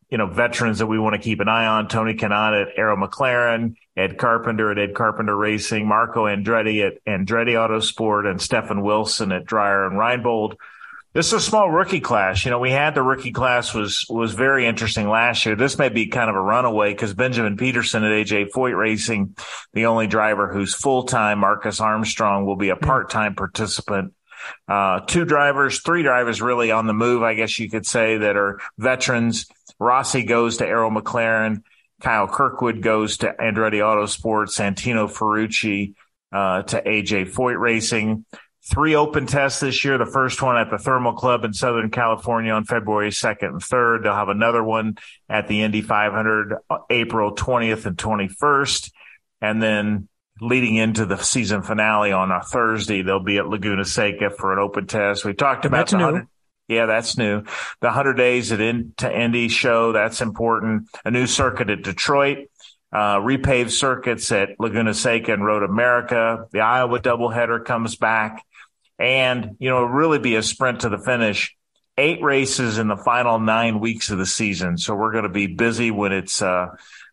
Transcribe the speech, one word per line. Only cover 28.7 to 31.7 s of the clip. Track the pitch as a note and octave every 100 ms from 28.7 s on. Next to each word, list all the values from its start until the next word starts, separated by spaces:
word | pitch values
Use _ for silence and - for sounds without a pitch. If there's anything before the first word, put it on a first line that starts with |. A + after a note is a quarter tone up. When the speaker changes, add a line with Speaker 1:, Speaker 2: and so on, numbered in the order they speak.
| -
Speaker 1:
veterans. | A#2 B2+ C3 A#2+ A#2 A2+ - _ _ _
Rossi | A2+ B2+ - C3+
goes | G#2+ A#2 A#2 A2+
to | G#2
Arrow | A2+ A2+
McLaren. | A2 G#2+ A#2+ A2+ A2 A2 G#2+ -